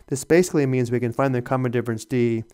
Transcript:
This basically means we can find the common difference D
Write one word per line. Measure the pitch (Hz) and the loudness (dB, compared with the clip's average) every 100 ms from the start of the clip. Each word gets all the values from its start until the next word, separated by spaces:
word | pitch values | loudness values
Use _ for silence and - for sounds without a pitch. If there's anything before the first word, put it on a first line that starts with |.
| - | -8
This | 135 | -6
basically | - 165 180 160 135 | 2 4 4 2 0
means | 127 117 | 0 0
we | 120 | -2
can | 120 | -2
find | 120 139 123 | 0 0 0
the | |
common | 127 131 127 | -2 -2 0
difference | 120 120 110 - | -2 -2 -6 -4
D | 127 117 113 113 | 0 0 -2 -6